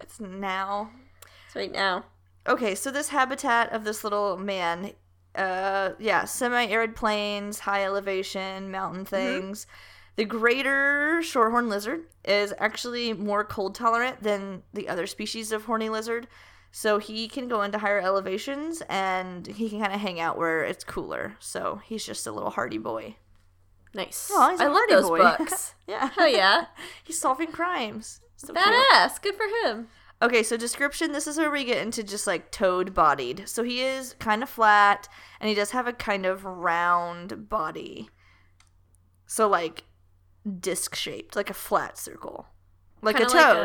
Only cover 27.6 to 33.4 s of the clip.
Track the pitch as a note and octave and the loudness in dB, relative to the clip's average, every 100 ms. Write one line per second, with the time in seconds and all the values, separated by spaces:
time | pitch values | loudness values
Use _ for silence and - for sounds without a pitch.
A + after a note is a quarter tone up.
27.6 | F4 F4 A3 A3 - - _ - - E4+ | -2 -2 -4 -8 -14 -18 _ -20 -6 2
28.6 | G4+ A#4+ C5+ B3+ F3+ - G4+ G4 G#4+ A#4 | 4 6 8 8 6 2 -4 -2 -2 0
29.6 | F4 A3 A3+ - - - A#3+ A#3+ A3+ A#3+ | -2 -2 -10 -16 -16 0 4 4 2 -2
30.6 | A#3+ - C#4 C#4+ E4 D4 D4+ D4 D4+ C#4+ | -4 -2 -2 0 -2 -2 -4 0 0 0
31.6 | C4 A3+ G3+ A#3 G3+ G3+ - E3+ - - | 0 -2 -2 -6 -6 -4 -2 -4 -4 0
32.6 | F#3+ F3+ F#3+ F#3+ D#3 C#3 B2 D#3 | 2 2 0 4 4 4 -2 -6